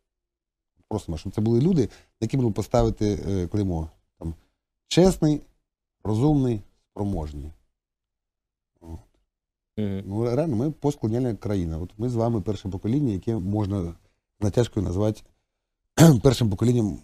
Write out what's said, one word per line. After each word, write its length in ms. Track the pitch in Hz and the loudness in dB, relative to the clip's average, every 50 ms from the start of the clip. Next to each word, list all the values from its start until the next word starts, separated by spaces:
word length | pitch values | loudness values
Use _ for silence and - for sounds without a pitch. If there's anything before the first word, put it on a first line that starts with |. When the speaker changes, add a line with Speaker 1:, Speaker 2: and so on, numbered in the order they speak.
| _ _ _ _ _ _ _ _ _ _ _ _ _ _ _ _ _ - | _ _ _ _ _ _ _ _ _ _ _ _ _ _ _ _ _ -6
Speaker 1:
Просто, 300 | 107 104 - - 82 78 | -6 -6 -6 -6 -8 -8
щоб 160 | - 98 - | -10 -8 -4
це 80 | - | -2
були 200 | 107 113 117 117 | 0 2 2 4
люди, 200 | 135 175 202 156 117 | 4 4 4 2 2
на 40 | - - - _ _ _ _ | 0 -4 -10 _ _ _ _
які 160 | 113 107 - 139 | -6 -2 -2 0
можна 140 | 127 117 | 0 0
поставити, 680 | 98 - 104 - - 120 117 113 101 - 107 104 101 85 - 85 | -2 -4 -4 0 2 2 2 2 0 0 0 -2 -2 -2 -2 -4
е, 200 | 98 95 87 82 | -2 -2 -2 -2
клеймо, 420 | - 104 104 95 87 82 80 78 - _ _ _ _ _ | -2 -2 -2 -2 -2 -4 -6 -8 -12 _ _ _ _ _
там, 140 | - 82 82 - _ _ _ _ _ _ _ _ _ - | -10 -10 -10 -12 _ _ _ _ _ _ _ _ _ -2
чесний, 540 | - 156 175 190 170 - - 151 151 143 - - _ _ _ _ _ _ _ _ _ _ - | 2 4 4 4 4 4 2 2 2 0 -4 -10 _ _ _ _ _ _ _ _ _ _ -6
розумний, 580 | 98 107 107 127 151 151 143 131 127 117 104 - - _ _ _ _ | -4 -2 0 2 2 2 2 2 0 -2 -4 -6 -12 _ _ _ _
спроможний. 600 | _ - 101 101 98 85 78 73 73 73 71 76 78 - _ _ _ _ _ _ _ _ _ _ _ _ _ _ _ _ _ _ _ _ _ _ _ _ | _ -6 -6 -4 -4 -4 -6 -8 -10 -12 -12 -14 -16 -18 _ _ _ _ _ _ _ _ _ _ _ _ _ _ _ _ _ _ _ _ _ _ _ _
От. 80 | - 82 82 80 - _ _ _ _ _ _ _ _ _ _ _ _ _ _ - | -18 -16 -16 -16 -16 _ _ _ _ _ _ _ _ _ _ _ _ _ _ -4
Speaker 2:
Мгм. 260 | 107 101 98 95 98 | -4 -4 -4 -6 -8
Speaker 1:
Ну, 180 | 98 98 107 117 | -6 -4 -2 0
ре-, 100 | 120 117 | 0 0
реально, 200 | 131 156 170 139 | 0 0 0 0
ми 160 | 101 123 156 | -2 -2 -2
постколоніальна 640 | 147 - - 147 143 - - 110 113 120 131 123 107 | -4 -2 -2 -4 -2 -2 -2 -2 -2 -2 -2 -2 -4
країна. 420 | 95 - 101 104 98 87 82 80 78 | -6 -4 -4 -2 -2 -2 -4 -4 -6
От 100 | 85 92 - - | -8 -10 -8 -6
ми 120 | 110 127 | -6 -4
з 60 | 123 | -2
вами 260 | 113 113 117 117 110 | 0 0 0 0 -2
перше 280 | 87 - 104 98 - 101 | -2 -4 -6 -6 -6 -8
покоління, 440 | 90 95 - 104 120 151 147 123 101 | -8 -6 -4 -2 -2 0 0 -2 -2
яке 220 | 92 - - 113 | -4 -4 -4 -4
можна 600 | 110 87 95 101 107 107 92 101 101 87 85 82 - _ _ _ _ _ _ _ _ | -4 -2 -2 -2 -2 -2 -2 -2 -4 -4 -6 -8 -12 _ _ _ _ _ _ _ _
з 40 | 104 | -4
натяжкою 420 | 104 - - 120 - - 110 92 | 0 2 2 0 0 0 -2 -2
назвати 360 | 87 87 92 104 110 107 - - _ _ _ _ _ _ _ _ _ _ _ _ _ _ | -2 -2 0 0 0 -2 -4 -8 _ _ _ _ _ _ _ _ _ _ _ _ _ _
<clears throat> 260 | - 151 165 147 110 - | 6 8 8 8 6 4
першим 260 | 139 123 - 120 107 | 4 4 4 2 -2
поколінням 500 | 95 98 110 120 123 120 110 101 76 - | 0 0 2 2 2 2 2 0 -2 -4